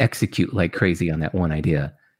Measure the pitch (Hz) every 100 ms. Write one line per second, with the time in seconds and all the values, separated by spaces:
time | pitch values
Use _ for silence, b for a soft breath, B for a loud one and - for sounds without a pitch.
0 | - - - - 90 98 85 - 98 82
1 | 87 80 78 92 87 78 76 78 69 -
2 | _ _